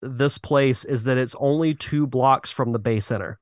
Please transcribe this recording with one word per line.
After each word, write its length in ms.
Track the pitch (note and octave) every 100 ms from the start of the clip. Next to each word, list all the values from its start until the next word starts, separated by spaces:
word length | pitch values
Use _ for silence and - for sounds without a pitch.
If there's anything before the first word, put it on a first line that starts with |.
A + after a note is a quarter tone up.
this 380 | C3 B2 C#3+ -
place 460 | - C#3+ C#3 B2+
is 200 | - B2+
that 140 | A#2+ B2+
it's 160 | B2 -
only 360 | C#3 D3+ D#3+
two 320 | D3 - D3 C#3+
blocks 440 | B2+ C3 C3 -
from 220 | - A#2+
the 60 | A#2
Bay 200 | A2 A2
Center. 380 | - G#2 G#2 G#2+